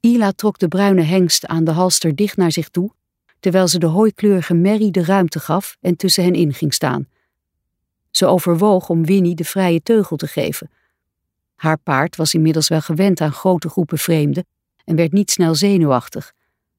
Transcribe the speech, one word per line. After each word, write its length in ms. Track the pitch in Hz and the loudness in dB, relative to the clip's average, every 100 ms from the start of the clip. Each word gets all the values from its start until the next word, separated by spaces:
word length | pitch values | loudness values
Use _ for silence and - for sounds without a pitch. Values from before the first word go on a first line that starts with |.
Ila 320 | 233 240 208 | 4 4 2
trok 260 | 190 214 196 | 0 -4 0
de 100 | 175 | -2
bruine 340 | 185 202 190 | 2 2 4
hengst 440 | 156 190 175 - - | 2 2 2 0 -2
aan 180 | 165 | -2
de 60 | 165 | 0
halster 440 | 160 185 - 165 | 2 0 0 -2
dicht 220 | 139 208 - | -2 -2 0
naar 160 | 175 | 0
zich 160 | 160 156 | 0 -4
toe, 220 | - 196 _ _ _ _ _ | -6 -6 _ _ _ _ _
terwijl 280 | 196 180 185 | 0 2 2
ze 100 | 180 | 2
de 80 | 165 | 0
hooikleurige 680 | 165 220 - 208 190 165 | 2 0 0 0 0 0
merrie 360 | 170 185 214 214 | 2 2 2 0
de 140 | 185 | -2
ruimte 360 | 165 196 175 160 | 0 0 0 -4
gaf 360 | - 165 - - | -4 -4 -4 -8
en 160 | 180 175 | -4 -2
tussen 280 | 190 185 | 0 0
hen 100 | 180 | 0
in 200 | 180 160 | 2 0
ging 200 | 135 151 | 0 -4
staan. 340 | - 151 135 139 _ _ _ _ _ _ _ _ _ _ | -2 -2 -4 -8 _ _ _ _ _ _ _ _ _ _
Ze 160 | - 190 | -2 2
overwoog 640 | 180 180 165 208 190 - | 2 2 0 2 2 0
om 160 | 165 | -2
Winnie 300 | 160 196 175 | 2 2 2
de 100 | 165 | -2
vrije 380 | 170 196 185 165 | -6 -2 0 0
teugel 340 | - 226 190 156 | 2 0 0 -4
te 100 | 151 | -6
geven. 440 | - 147 151 160 _ _ _ _ _ _ _ _ | -4 -4 -6 -14 _ _ _ _ _ _ _ _
Haar 240 | _ 160 156 | _ -4 -2
paard 380 | - 135 160 - | -2 -2 -2 -4
was 180 | 160 | -2
inmiddels 340 | 165 156 160 151 | 0 0 0 0
wel 120 | 160 | -2
gewend 400 | - 156 196 175 | -2 -2 0 0
aan 120 | 156 | -2
grote 360 | 143 190 180 160 | -2 0 0 -2
groepen 300 | - 165 156 | -4 -4 -4
vreemden 480 | - 165 147 143 180 _ _ _ | -2 0 0 -2 -8 _ _ _
en 120 | - 165 | -4 -2
werd 160 | 170 | 0
niet 180 | 190 202 | 0 -2
snel 240 | - 170 | 0 0
zenuwachtig, 800 | 160 202 196 156 127 - 113 - _ _ _ _ | 2 2 2 2 0 -2 -14 -16 _ _ _ _